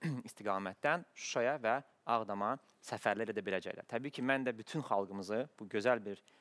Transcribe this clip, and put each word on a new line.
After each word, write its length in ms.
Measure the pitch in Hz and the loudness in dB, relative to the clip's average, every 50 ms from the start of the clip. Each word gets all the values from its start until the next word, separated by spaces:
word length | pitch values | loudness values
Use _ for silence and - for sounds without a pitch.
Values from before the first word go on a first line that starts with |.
| - | -4
<clears throat> 220 | 165 139 123 117 113 | -2 -2 -2 -6 -10
istiqamətdən 800 | - - 104 104 98 98 98 92 98 - - 147 160 175 - _ - | -12 -6 -2 -2 0 0 -2 -4 -6 0 0 2 2 0 -2 _ -14
Şuşaya 440 | - - - - 131 117 127 147 147 | -10 -6 -2 2 2 4 4 2 2
və 160 | 117 113 120 139 - _ _ _ - | 2 2 2 2 0 _ _ _ 0
Ağdama 500 | - 117 113 110 101 101 101 101 110 135 139 _ _ _ _ | 2 2 2 2 0 -2 0 2 0 0 -2 _ _ _ _
səfərlər 520 | - - - 104 - 113 101 104 113 110 104 | -8 -6 -4 2 2 2 4 4 0 -2 -2
edə 100 | 107 95 | -2 0
biləcəklər. 400 | 101 95 92 - 90 - - - - | 0 -2 -2 -2 -4 -8 -8 -8 -4
Təbii 240 | 120 117 131 143 - | -4 -4 -4 -4 -4
ki, 120 | - 123 | -2 2
mən 200 | 131 135 135 131 | 2 2 2 2
də 100 | 127 113 | -2 -4
bütün 280 | 110 110 - - 156 - | -4 -8 -4 -4 -2 0
xalqımızı 640 | - 110 98 98 92 98 98 92 95 107 117 135 151 _ - | 2 2 2 2 0 -4 -6 -4 -2 -2 -2 -2 -4 _ -14
bu 100 | 110 95 | -10 -2
gözəl 320 | - 104 101 127 123 113 | -2 2 4 4 4 4
bir 200 | 101 104 98 - _ - - - | 2 -6 -8 -8 _ -20 -20 -20